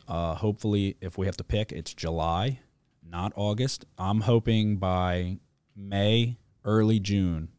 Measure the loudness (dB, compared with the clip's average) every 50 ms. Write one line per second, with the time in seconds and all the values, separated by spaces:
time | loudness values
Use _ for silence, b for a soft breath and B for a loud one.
0 | -12 -8 -4 -4 -2 -2 -2 -2 -2 -2 -2 -2 -2 0 0 0 0 -2 -4 -6
1 | -10 -10 -6 -4 -4 -4 -4 -6 -4 -4 -2 -2 -2 -4 -8 -10 -10 -12 -10 -8
2 | -6 -4 -2 -2 0 0 0 0 0 -2 -2 -6 -10 _ _ _ _ _ _ _
3 | -18 -12 -8 -6 -6 -4 -4 -2 -2 0 0 0 -2 -4 -4 -8 -12 -16 _ -6
4 | -2 0 0 2 4 4 4 4 4 4 2 2 2 2 0 0 0 0 2 2
5 | 2 2 0 0 -2 -4 -6 -8 -12 _ _ _ _ _ _ -16 -10 -4 0 2
6 | 2 4 4 2 2 0 -4 -8 _ _ _ _ -2 2 2 4 4 4 4 2
7 | 2 2 2 2 2 2 0 -2 -4 -8 -12